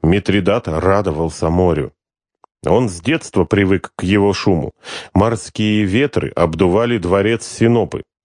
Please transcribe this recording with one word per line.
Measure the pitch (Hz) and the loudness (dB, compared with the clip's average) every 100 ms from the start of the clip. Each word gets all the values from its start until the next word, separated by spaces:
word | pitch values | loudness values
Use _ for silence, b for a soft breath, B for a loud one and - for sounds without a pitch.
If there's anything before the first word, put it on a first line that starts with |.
Митридат | 80 98 - 101 92 110 - | 0 2 2 0 0 0 -2
радовался | 80 87 98 92 76 82 - 82 | -2 2 2 0 -2 -4 -2 0
морю. | 87 90 76 67 - _ _ _ _ _ _ 73 | 2 2 0 -4 -10 _ _ _ _ _ _ 0
Он | 101 120 | 2 0
с | 87 | -4
детства | - 160 - - | -4 -4 -2 -2
привык | 85 101 95 95 - - | 0 2 2 0 -4 -6
к | |
его | 90 101 101 | 0 2 2
шуму. | 95 - 87 - B B B B | 0 0 0 -2 B B B B
Морские | - 113 113 - - 107 107 | 0 2 0 -6 -4 0 0
ветры | 101 107 143 87 67 | 0 0 0 -2 -4
обдували | - 85 80 92 95 120 117 | 0 0 2 2 2 0 -2
дворец | 87 98 104 113 - | 0 0 2 -2 -6
Синопы. | - 117 120 90 - - _ | 0 2 2 0 -6 -12 _